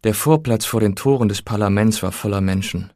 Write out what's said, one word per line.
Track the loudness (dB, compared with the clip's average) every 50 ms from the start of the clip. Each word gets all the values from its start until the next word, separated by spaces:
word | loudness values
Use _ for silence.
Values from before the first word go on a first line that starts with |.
| 0
Der | -2 -2
Vorplatz | 0 2 2 2 2 2 0 -2 -2 -2
vor | -2 0 2
den | 2 2 0
Toren | 0 0 0 2 2 2
des | 0 0 -2
Parlaments | -6 -6 -2 -2 0 2 2 2 2 2 2 0
war | -4 -6 -6
voller | -4 -4 -2 0 0
Menschen | 0 0 0 -2 -2 -4 -6 -8 -8 -10 _